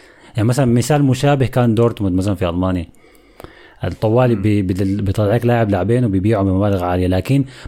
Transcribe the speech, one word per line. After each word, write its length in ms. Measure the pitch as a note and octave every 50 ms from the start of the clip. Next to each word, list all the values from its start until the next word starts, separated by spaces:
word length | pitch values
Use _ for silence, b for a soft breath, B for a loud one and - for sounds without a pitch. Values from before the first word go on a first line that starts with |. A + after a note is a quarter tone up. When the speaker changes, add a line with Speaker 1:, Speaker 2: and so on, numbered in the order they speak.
| B B B B B B B
Speaker 1:
يعني 120 | G#2+ G#2 A#2+
مثلا 180 | B2 D3 C3+
مثال 380 | A#2+ A#2 A#2+ A#2+ - D#3 D3 C#3+
مشابه 420 | C3 B2+ B2+ C#3+ C#3+ C#3+ C3 B2
كان 280 | G#2 - C3 B2 A#2 A2
دورتموند 400 | A2+ A#2 A#2 A2+ - G2+ F#2+ F2
مثلا 200 | F#2+ F#2+ G#2 F#2+
في 140 | - F#2+ E2+
ألمانيا. 380 | E2+ F2+ F#2 F#2 F#2 F2+ E2 - B B B B B B B B B B B B B B B B B B -
الطوالي 500 | F#2+ E2+ - - G#2+ A2 B2 B2+ B2 A#2
Speaker 2:
مم. 80 | G2
Speaker 1:
بي-، 200 | G2 G#2+ G#2 G#2
بي-، 400 | F#2+ F2+ F#2+ F#2+ G2+ F#2+ G2 G#2
بيطلع 320 | G#2 G2 F#2+ A2 G#2 G2+ A2
لك 120 | A#2+ A#2
لاعب 240 | A#2+ A#2+ A#2 A#2 G2+
لاعبين 340 | G2+ F2+ G2+ G#2+ A#2+ B2+ B2
وبيبيعهم 400 | A2 F#2+ F#2+ F#2 G#2+ A2+ G2 G2
بمبالغ 400 | G2 F#2 F#2+ G#2 G#2 G2+ F2+ F2
عالية، 220 | F2+ F2+ F2+ F2+
لكن 380 | F2+ F#2 F#2 - - C3+ C#3 C3+ C3+ B B B